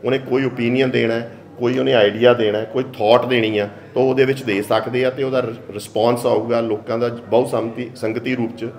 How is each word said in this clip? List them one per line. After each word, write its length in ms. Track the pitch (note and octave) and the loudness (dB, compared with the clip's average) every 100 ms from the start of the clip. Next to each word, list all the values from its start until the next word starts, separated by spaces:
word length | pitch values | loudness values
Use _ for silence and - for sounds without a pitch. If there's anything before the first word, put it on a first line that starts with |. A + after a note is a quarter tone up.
ਉਹਨੇ 140 | A#2+ C3 | 0 -2
ਕੋਈ 260 | C3 B2+ | 0 0
opinion 460 | C3+ B2+ A#2 B2+ C3+ | 0 -2 0 2 2
ਦੇਣਾ 240 | A#2+ A2+ | 2 0
ਹੈ, 160 | A#2 A#2 - - - | -2 -6 -16 -20 -2
ਕੋਈ 200 | A#2+ C3 | -2 0
ਉਹਨੇ 160 | C3+ | 2
idea 400 | B2 G#2 G#2+ A#2+ | 4 4 6 4
ਦੇਣਾ 240 | A2+ G#2+ G#2 | 6 2 0
ਹੈ, 60 | |
ਕੋਈ 180 | A2 B2 | -2 -6
thought 440 | C3 C3 G#2+ B2 B2+ | -6 -2 4 4 4
ਦੇਣੀ 320 | B2 A2 G#2+ | 0 2 0
ਆ, 100 | G2+ - - | -2 -8 -6
ਤਾਂ 80 | - | 0
ਉਹਦੇ 220 | C3 C3 | 2 4
ਵਿੱਚ 180 | C3 C3+ | 2 2
ਦੇ 200 | A2+ G2 | -2 -2
ਸਕਦੇ 420 | - A2 A#2+ B2 | 0 0 0 -2
ਆ 60 | B2+ | -2
ਤੇ 120 | B2+ | -2
ਉਹਦਾ 200 | C3+ C3 | -2 -2
ਰਿ-, 280 | A2+ A2+ - | -4 -8 -12
response 560 | G2+ - G#2+ A#2 B2 B2 | -14 -6 0 2 2 0
ਆਊਗਾ। 340 | A2 A2+ A#2 | 0 0 -2
ਲੋਕਾਂ 380 | A2+ G#2+ - A#2 | -2 -4 -4 -2
ਦਾ 100 | A#2+ | -2
ਬਹੁ 380 | A#2 - A2+ C3 | -4 0 0 2
ਸੰਮਤੀ, 440 | A#2+ A#2 A#2 A#2+ - | -2 -4 -8 -12 -6
ਸੰਗਤੀ 400 | A2 A2+ B2+ B2+ | -6 -4 -4 -4
ਰੂਪ 200 | A2+ - | -4 -6
'ਚ 100 | A2+ | -10